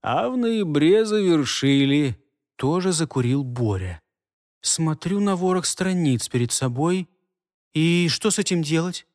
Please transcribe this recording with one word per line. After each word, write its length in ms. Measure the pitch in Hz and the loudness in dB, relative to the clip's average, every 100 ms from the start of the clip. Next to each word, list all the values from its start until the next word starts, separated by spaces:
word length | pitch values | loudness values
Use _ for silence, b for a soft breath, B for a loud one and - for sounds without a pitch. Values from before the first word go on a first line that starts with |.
«А 280 | - 131 226 | -2 -2 -2
в 80 | 254 | -2
ноябре 680 | 233 226 190 143 156 208 | -2 0 0 2 4 4
завершили», 1160 | 220 214 190 165 131 - 135 139 139 139 143 113 _ _ _ | 4 0 2 2 0 0 2 4 4 2 0 -4 _ _ _
тоже 380 | _ 131 170 185 | _ -2 0 0
закурил 500 | 160 160 - 120 139 | -2 -2 0 0 0
Боря. 580 | 131 120 117 95 90 85 _ _ _ _ _ _ | -2 -4 -2 -2 -6 -10 _ _ _ _ _ _
Смотрю 580 | - - 160 156 170 202 | -4 -2 -2 -2 -4 0
на 160 | 202 | 0
ворох 320 | 185 185 185 - | 0 0 0 -2
страниц 640 | - 185 185 156 120 - | -4 -2 0 2 0 -2
перед 240 | 127 120 | -2 -2
собой. 560 | - 131 120 160 185 180 _ _ _ _ _ _ | -2 -4 -2 0 -2 -4 _ _ _ _ _ _
«И 320 | 127 165 175 170 | -2 2 2 0
что 220 | 135 220 | 0 -2
с 80 | 202 | -2
этим 240 | 196 180 | 0 -2
делать?» 440 | 151 160 175 170 - | 0 0 -2 -6 -14